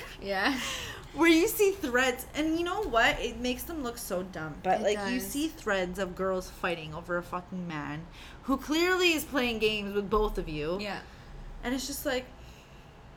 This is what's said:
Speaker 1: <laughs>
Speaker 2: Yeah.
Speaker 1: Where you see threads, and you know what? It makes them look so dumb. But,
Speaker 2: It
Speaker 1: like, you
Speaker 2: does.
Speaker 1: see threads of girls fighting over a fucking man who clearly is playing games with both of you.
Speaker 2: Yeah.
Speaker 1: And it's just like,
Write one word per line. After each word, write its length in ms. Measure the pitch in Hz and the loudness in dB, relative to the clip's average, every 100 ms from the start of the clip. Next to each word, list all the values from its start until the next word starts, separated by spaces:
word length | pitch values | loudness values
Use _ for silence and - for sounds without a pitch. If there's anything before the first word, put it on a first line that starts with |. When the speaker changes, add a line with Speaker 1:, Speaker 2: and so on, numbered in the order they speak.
Speaker 1:
<laughs> 160 | - - | -10 -8
Speaker 2:
Yeah. 340 | 196 190 226 254 - - - - - | -4 0 2 0 -2 -6 -8 -10 -6
Speaker 1:
Where 160 | 269 330 | 4 8
you 180 | 320 440 | 8 6
see 220 | - 392 | 6 4
threads, 560 | 381 269 247 254 247 - | 4 2 4 4 2 -2
and 240 | - 320 330 | 0 2 2
you 60 | 349 | 0
know 160 | 403 | 0
what? 360 | 359 226 269 - | 2 6 6 4
It 200 | 226 226 | -2 -2
makes 220 | 247 247 | -2 -2
them 200 | - 320 | -4 -4
look 140 | 240 233 | -4 -6
so 280 | - 190 | -4 -4
dumb. 320 | 185 160 156 143 | -4 -6 -8 -2
But, 180 | 185 - | 2 4
Speaker 2:
It 40 | |
Speaker 1:
like, 140 | 196 208 196 | 4 2 0
you 100 | 254 | -2
Speaker 2:
does. 60 | 196 | -2
Speaker 1:
see 220 | 285 320 | -2 -2
threads 500 | - 220 196 180 185 | -2 0 0 0 -2
of 180 | 180 180 | -4 -2
girls 340 | 190 185 180 | 0 0 -4
fighting 420 | - 185 165 156 | -4 -2 -2 -6
over 220 | 160 170 175 | -8 -4 -4
a 60 | |
fucking 440 | 175 180 180 185 170 | -2 -6 -6 -8 -6
man 360 | 156 143 151 170 - - - | -6 -6 -8 -10 -14 -16 -6
who 160 | - 269 | -2 0
clearly 560 | 262 320 359 370 349 | 2 2 4 4 4
is 100 | 311 | 2
playing 340 | - 269 247 220 | 0 0 0 2
games 340 | 214 214 202 | 2 2 -2
with 160 | 202 190 | -2 2
both 260 | 214 208 196 | 2 2 -2
of 140 | 165 | -4
you. 260 | 151 151 190 | -2 -2 -2
Speaker 2:
Yeah. 160 | 202 175 - - - - - - | -4 -8 -10 -16 -16 -14 -14 -8
Speaker 1:
And 100 | 240 | -4
it's 120 | 262 285 | -4 -4
just 180 | 277 | -4
like, 220 | 294 254 254 - - - - - - - - | -2 -2 -4 -14 -18 -20 -20 -20 -20 -20 -20